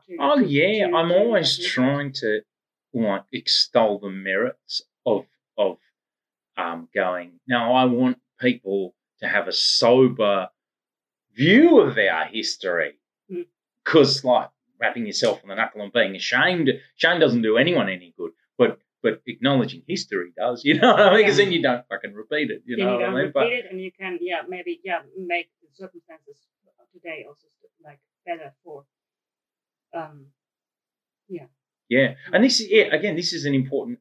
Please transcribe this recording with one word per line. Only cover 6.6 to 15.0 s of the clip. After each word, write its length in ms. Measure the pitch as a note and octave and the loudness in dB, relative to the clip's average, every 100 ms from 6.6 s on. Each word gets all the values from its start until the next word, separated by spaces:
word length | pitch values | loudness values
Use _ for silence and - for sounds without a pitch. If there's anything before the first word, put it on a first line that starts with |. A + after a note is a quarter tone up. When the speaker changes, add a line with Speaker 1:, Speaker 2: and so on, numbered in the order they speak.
| F2 E2+ E2 G#2 | -8 -8 -8 -4
Speaker 2:
going, 460 | F#2 F2+ F2 _ - | -2 -4 -10 _ -4
"No, 240 | B2 A#2 | -2 2
I 100 | B2+ | 2
want 340 | B2+ A#2+ B2+ B2 _ - | 4 2 0 -2 _ -4
people 560 | B2+ A#2+ F#2+ G2 F#2 _ _ _ | -2 -2 -4 -4 -4 _ _ _
to 80 | G#2 | -4
have 220 | G#2 F#2+ | -4 -2
a 20 | |
sober 960 | - - - A#2 B2+ C3 B2+ G#2 G2 F2+ _ _ _ _ _ _ _ _ - | -2 -2 2 4 6 4 2 0 0 -4 _ _ _ _ _ _ _ _ 0
view 460 | D3 A3+ E4+ C#4+ | 6 8 8 8
of 160 | D3 A2 | 6 2
our 280 | G2 D#2+ E2 | 0 0 -4
history." 680 | A2 - - F#2+ E2+ D2+ - _ _ - | -6 -8 -6 -4 -2 -2 -6 _ _ -14
Speaker 1:
Mm. 180 | F3+ F3 _ _ _ | -14 -14 _ _ _
Speaker 2:
'Cause, 400 | - D#3+ C3+ - | 2 4 4 2
like, 260 | B2+ A#2 - _ _ - | 0 0 -2 _ _ -6
wrapping 260 | A2 A#2+ | -6 -4